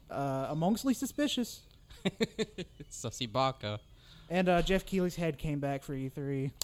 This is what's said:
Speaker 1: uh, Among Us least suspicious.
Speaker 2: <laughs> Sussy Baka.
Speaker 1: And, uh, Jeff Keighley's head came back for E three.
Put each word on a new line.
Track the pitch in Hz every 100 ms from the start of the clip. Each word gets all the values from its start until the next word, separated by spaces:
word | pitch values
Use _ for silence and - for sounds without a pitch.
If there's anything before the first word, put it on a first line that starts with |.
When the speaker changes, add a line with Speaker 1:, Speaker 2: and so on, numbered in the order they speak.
| -
Speaker 1:
uh, | 107 139 135 135
Among | 156 170
Us | 214
least | 269 254
suspicious. | 262 - 294 - 240 - - - - -
Speaker 2:
<laughs> | 196 - 220 - 214 - 175 - 147
Sussy | - 117 - 120
Baka. | 120 131 127 104 104 - - - - -
Speaker 1:
And, | 175 185
uh, | 175
Jeff | 165 190 -
Keighley's | 190 180 170
head | 170 151
came | 160 147
back | 139 139
for | -
E | 139 135
three. | 143 139 135 135 -